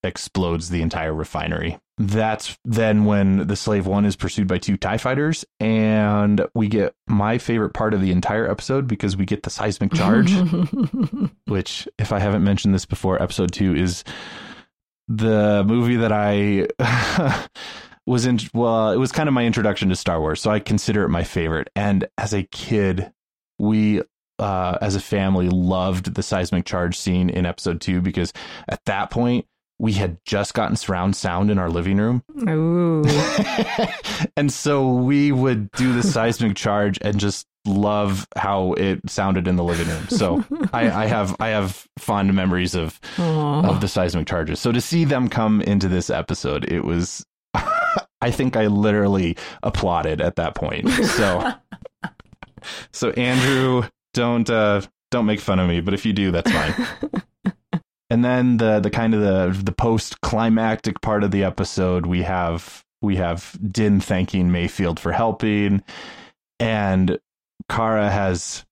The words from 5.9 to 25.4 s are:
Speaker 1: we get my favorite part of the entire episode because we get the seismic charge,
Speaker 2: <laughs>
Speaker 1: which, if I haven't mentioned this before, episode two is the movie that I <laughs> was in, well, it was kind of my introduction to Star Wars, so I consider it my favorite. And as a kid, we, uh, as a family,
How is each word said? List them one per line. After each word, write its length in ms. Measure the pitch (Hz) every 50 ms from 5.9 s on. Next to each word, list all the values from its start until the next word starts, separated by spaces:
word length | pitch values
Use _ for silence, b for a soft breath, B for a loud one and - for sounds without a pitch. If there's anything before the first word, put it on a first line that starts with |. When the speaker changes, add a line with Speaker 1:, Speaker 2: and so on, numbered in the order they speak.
| 107 107 107 104 104 104 104 104 104 101 92 - _
Speaker 1:
we 140 | 117 110 104
get 260 | 110 107 98 - - _ _
my 300 | - 107 104 101 107 117
favorite 380 | 123 - - 120 113 107 - -
part 180 | - 110 107 107
of 80 | 98
the 120 | 95 95 90
entire 380 | 90 87 - 107 110 113 -
episode 360 | 101 - - - 131 139 139 123
because 260 | 110 98 - 101 92
we 120 | 95 98
get 160 | - 107 101 -
the 80 | -
seismic 420 | - - 104 107 95 - - - -
charge, 400 | 160 175 185 214 226 208 175 196
Speaker 2:
<laughs> 1120 | 190 180 170 165 175 180 - - 277 226 - - 269 220 147 - 285 196 160 - _ _ -
Speaker 1:
which, 380 | 107 95 90 - - - - - _ -
if 140 | 110 - 110
I 60 | 101
haven't 260 | 98 104 98 107 92
mentioned 300 | 101 98 90 - 101 95
this 120 | 92 -
before, 360 | - - - - 95 92 - 82
episode 300 | 92 - - - 87 90
two 220 | - 98 95 87
is 280 | 73 90 90 87 - - B B B B B B B B B B B B B B _ _ _ _ _ _
the 560 | - 117 107 110 110 110 107 104 104 104 101 98
movie 300 | 101 113 123 120 117 123
that 160 | 117 113 110 107
I 540 | 104 104 104 104 101 101 101 101 98 92 - - _
<laughs> 1300 | 123 113 120 123 117 - - - 170 135 - - - - _ - - - - - - - - _ _
was 180 | - 127 123 113
in, 160 | 127 123 110 110 - -
well, 360 | 113 120 117 113 113 110 107
it 60 | 95
was 160 | 117 131 131 -
kind 160 | - 156 151
of 60 | 135
my 100 | 123 120
introduction 460 | 117 107 123 107 107 98 - - 95
to 60 | 92
Star 220 | - - - 87 80
Wars, 220 | 78 78 78 -
so 100 | - 107
I 100 | 107 104
consider 440 | - - 110 101 - - 104 104 117
it 60 | -
my 140 | - 87 87
favorite. 440 | - - 95 82 80 80 78 - - _
And 320 | - 104 101 98 95 - - _
as 160 | - 107 101 107
a 100 | 101 95
kid, 680 | _ - - - - 113 107 101 95 90 92 95 - _ _ _ _ _ _ _ _ _ _
we, 420 | 104 104 107 107 107 104 104 95 - _ _ _ _ _ _ _
uh, 400 | 107 101 98 92 92 90 90 -
as 160 | - 104 95
a 40 | 98
family, 500 | - - - 101 95 95 95 92